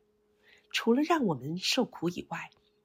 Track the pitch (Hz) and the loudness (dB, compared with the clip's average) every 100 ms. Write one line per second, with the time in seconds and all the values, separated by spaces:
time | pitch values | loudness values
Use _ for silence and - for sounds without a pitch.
0 | _ _ _ _ _ - _ - - 233 | _ _ _ _ _ -20 _ -4 2 4
1 | 302 349 233 143 127 170 - - 220 - | 4 2 2 -2 -4 -4 -2 0 0 0
2 | 170 180 - 170 - _ _ _ | -4 -4 -8 -10 -10 _ _ _